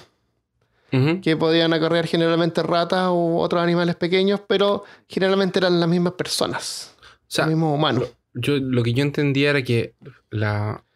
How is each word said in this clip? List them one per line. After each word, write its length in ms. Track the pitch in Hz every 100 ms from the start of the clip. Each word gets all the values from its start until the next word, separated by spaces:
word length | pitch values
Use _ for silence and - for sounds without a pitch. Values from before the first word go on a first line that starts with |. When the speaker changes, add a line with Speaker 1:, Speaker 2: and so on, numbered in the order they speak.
| - _ _ _ _ _ _ _ _
Speaker 1:
Ujú. 300 | 135 143 185
Speaker 2:
que 160 | 160 156
podían 360 | 160 165 165
acarrear 320 | 160 160 170 165
generalmente 540 | 170 165 165 170 170
ratas 480 | 160 170 175 185 185
u 280 | 175 170 165
otros 220 | 170 175
animales 320 | 170 170 175 170
pequeños, 460 | 175 190 196 202 -
pero 360 | 190 202 202 - - _
generalmente 520 | - 190 196 190 190
eran 200 | 185 175
las 80 | 170
mismas 240 | 180 175
personas, 840 | 175 - - 175 - - - - _
Speaker 1:
O 40 | - - _
sea, 180 | - 156
Speaker 2:
los 80 | 160
mismos 180 | 160
humanos. 300 | 143 156 123 113 - _
Speaker 1:
lo, 80 | 123
yo, 120 | 120 143
lo 240 | 131 123
que 100 | 117
yo 80 | 120
entendía 500 | 143 143 147 135 147
era 120 | 143
que 320 | 123 117 - - 139 - _
la, 540 | 107 107 104 107 - -